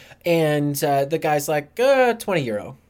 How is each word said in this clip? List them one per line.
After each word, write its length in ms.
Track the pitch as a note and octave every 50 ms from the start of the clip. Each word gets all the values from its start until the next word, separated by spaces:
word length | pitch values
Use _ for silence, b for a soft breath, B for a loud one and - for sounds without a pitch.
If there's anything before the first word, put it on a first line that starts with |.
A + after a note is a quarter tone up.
| B B B B -
And, 580 | E3+ E3+ E3 D#3 D3+ D3+ D3 D3 D3 C#3+ C#3+ E3
uh, 220 | C#3+ C#3+ C#3 C#3
the 120 | C#3+ E3
guy's 320 | D#3 E3 D#3 D3+ D3 D3 E3
like, 280 | D3+ D3+ C#3+ - _
"Uh, 360 | - B3 C#4 C#4 C4 B3+ A#3+ A3+
twenty 300 | A3+ - G#3 F#3 D#3+ C3
euro." 340 | A#2 G#2 F#2 D#2+ A2 C3+ - _